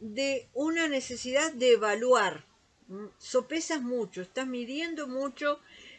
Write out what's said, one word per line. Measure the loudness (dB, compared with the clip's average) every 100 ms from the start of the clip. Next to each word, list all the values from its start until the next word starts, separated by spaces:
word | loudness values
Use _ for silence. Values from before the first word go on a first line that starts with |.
de | -10 -2 0 0 -4
una | -2 0 2 0
necesidad | 0 -4 -8 -2 0 0
de | 2 6
evaluar. | 6 6 0 4 6 4 -2 -12 _ _ _ -16
¿M? | -14 -14 -16
Sopesas | -2 -2 0 -4 -2 -4
mucho, | -2 -2 -4 -6
estás | -8 -6 -4
midiendo | -6 -6 -6 -6 -6 -6
mucho | -4 -4 -2 -2 -2 -6 -20 -20